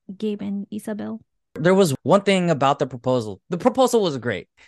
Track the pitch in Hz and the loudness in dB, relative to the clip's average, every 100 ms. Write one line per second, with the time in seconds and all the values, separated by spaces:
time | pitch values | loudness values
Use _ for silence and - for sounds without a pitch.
0 | - 190 214 208 202 202 196 214 - 208 | -18 -8 -6 -6 -8 -8 -8 -12 -10 -10
1 | 214 220 _ _ _ - 165 190 180 131 | -10 -12 _ _ _ -2 2 4 4 2
2 | 127 196 202 190 175 143 135 143 135 127 | 2 2 4 2 2 2 2 2 -2 -4
3 | 127 127 107 95 - 170 240 262 247 226 | -2 -2 -2 -10 -8 -2 0 2 2 2
4 | 185 135 117 90 - _ | 0 -2 -4 -6 -8 _